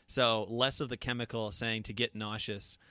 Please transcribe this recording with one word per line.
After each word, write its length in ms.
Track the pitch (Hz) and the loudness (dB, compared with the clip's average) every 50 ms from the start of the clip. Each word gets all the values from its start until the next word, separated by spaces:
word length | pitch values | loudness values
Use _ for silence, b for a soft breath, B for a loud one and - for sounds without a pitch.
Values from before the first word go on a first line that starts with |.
| b | b
So 400 | - - 135 127 117 113 110 104 95 | -2 2 4 6 6 6 4 2 0
less 300 | 113 117 127 135 139 - | 2 2 2 2 2 0
of 120 | 151 120 | -2 -2
the 60 | 123 | -4
chemical 540 | - - - 123 120 120 - - 113 110 104 | -4 -4 -4 -2 -2 -4 -2 -2 -2 -2 -2
saying 320 | 101 - 117 113 110 110 104 | -4 -2 -2 -2 0 -2 -2
to 80 | - | -4
get 220 | 107 101 120 113 - | -2 0 0 0 0
nauseous, 640 | 107 107 104 107 110 - - 104 98 - - - b b b | -4 -6 -4 -4 -4 -4 -4 -6 -6 -6 -10 -10 b b b